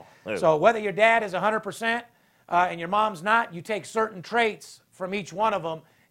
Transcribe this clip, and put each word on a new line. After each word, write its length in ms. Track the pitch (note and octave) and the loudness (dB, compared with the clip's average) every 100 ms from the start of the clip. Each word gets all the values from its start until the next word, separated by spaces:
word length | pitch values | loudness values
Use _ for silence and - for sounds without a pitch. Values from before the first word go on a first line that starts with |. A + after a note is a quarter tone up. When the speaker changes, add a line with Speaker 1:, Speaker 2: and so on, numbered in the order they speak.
| - - - | -16 -14 -6
Speaker 1:
Wow. 100 | G3 | 0
Speaker 2:
So 200 | E3+ D3+ | 2 6
whether 220 | G3 A3 | 4 4
your 120 | G#3 | -2
dad 320 | F#3 A3 A3+ | 2 4 4
is 100 | G#3 | 0
a 60 | F3 | -2
hundred 220 | G3+ G#3+ | 0 -2
percent, 440 | G#3 - A3+ A#3 A#3 _ _ _ - | -4 -6 -4 -4 -6 _ _ _ -2
uh, 180 | F3 F3+ | 2 2
and 80 | E3+ | 0
your 100 | E3+ | -2
mom's 340 | G#3 G#3+ F3 | 0 0 -2
not, 300 | F#3+ A3+ A3+ | 2 2 2
you 80 | E3+ | -6
take 240 | - G#3 C3+ | -6 -6 -4
certain 360 | A3+ A3 F#3 | -2 -2 -4
traits 600 | - A#3 A3+ E3+ - - _ | -2 0 0 -2 -12 -20 _
from 240 | - F#3 G3+ | -12 -8 -6
each 160 | E3+ | -8
one 220 | E3+ A3 | -2 0
of 120 | G3 E3 | 0 -4
'em, 160 | D#3 - _ _ | -8 -12 _ _